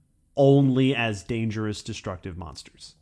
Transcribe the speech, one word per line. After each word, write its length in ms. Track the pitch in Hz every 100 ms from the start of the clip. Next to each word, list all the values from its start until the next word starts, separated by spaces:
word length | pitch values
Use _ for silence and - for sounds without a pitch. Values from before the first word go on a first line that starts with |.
| _ _ _ -
only 600 | 139 139 135 127 135 120
as 260 | 117 98
dangerous, 600 | - 117 113 107 110 104
destructive 540 | - 104 107 87 98 87
monsters. 600 | 80 - - _ - _